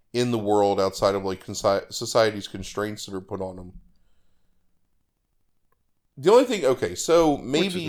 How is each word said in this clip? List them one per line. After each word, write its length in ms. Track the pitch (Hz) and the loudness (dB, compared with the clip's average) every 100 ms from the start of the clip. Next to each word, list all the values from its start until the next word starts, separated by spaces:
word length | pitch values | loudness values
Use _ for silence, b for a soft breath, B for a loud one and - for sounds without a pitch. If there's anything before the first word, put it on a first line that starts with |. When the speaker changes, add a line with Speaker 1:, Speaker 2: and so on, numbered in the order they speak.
| _ | _
Speaker 1:
in 180 | 120 123 | -4 -2
the 80 | 117 | -2
world 400 | 101 104 101 98 | 2 4 4 2
outside 340 | 95 - 104 | 0 0 0
of, 100 | 98 | 0
like, 220 | 95 95 - | -2 -6 -10
consi-, 480 | 104 107 98 - | -4 0 0 -2
society's 540 | - 113 127 110 104 98 | -8 -2 2 2 0 -10
constraints 580 | 98 95 - 104 104 - | -12 -10 -8 -8 -8 -12
that 80 | |
are 80 | 98 | -12
put 180 | 95 98 | -10 -10
on 200 | 95 92 | -10 -12
him. 140 | 90 - - _ _ _ _ _ _ _ _ _ _ _ _ _ _ _ _ _ _ _ _ _ _ - | -18 -20 -20 _ _ _ _ _ _ _ _ _ _ _ _ _ _ _ _ _ _ _ _ _ _ -4
The 120 | 143 | 4
only 140 | 233 254 | 6 6
thing, 200 | 220 135 | 2 0
okay, 300 | 127 92 90 | 0 -2 -4
so 420 | - 165 160 143 | 2 4 4 2
maybe 300 | 110 143 190 | 0 -2 -2
Speaker 2:
Which 80 | 180 | -4